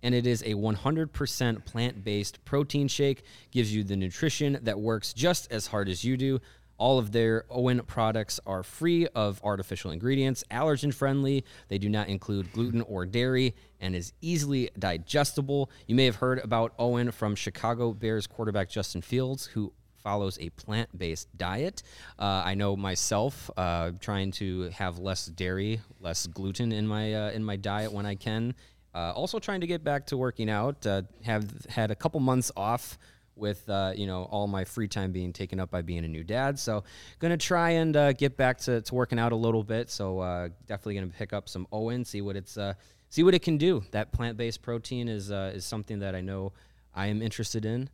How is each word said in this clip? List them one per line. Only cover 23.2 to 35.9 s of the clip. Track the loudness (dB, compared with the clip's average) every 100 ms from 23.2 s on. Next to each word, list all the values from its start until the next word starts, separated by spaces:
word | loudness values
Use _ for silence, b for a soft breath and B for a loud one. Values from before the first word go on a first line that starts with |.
| 0 -2 -12 -2
uh, | 0 0 0 -4
trying | -4 -2 -2
to | -2 -4 -2 -4
have | -4 -4 -4
less | -4 -4 -6
dairy, | -4 -2 0 -2 -4 -6 -12
less | -6 -4 -4
gluten | -6 -6 -2 -2
in | 0 0
my, | 0 0
uh, | -2 -2
in | -4
my | -4 -4
diet | -2 -2 -2
when | -4 -4
I | -4
can. | -2 -2 -2 -4 b b b
Uh, | -6 -4
also | -2 -4 -4
trying | -4 -4
to | -2
get | -2
back | 0 -2 -2
to | -2
working | -2 0 0
out. | 0 0 -2
Uh, | 0 0 -2 -10
have | -2 0 -2 -8 -8
had | -2 0
a |
couple | 0 -2 2
months | 2 4 2 -2
off | 0 -2 -4 -16 b b b
with, | -6 -4 -4 -2
uh, | 0 0 0
you | -2
know, | -2
all | -2 -2 0
my | 0
free | -2 -2 -2
time | -2 -2
being | -2 -4
taken | -4 -6 -4
up | -2
by | -4
being | -2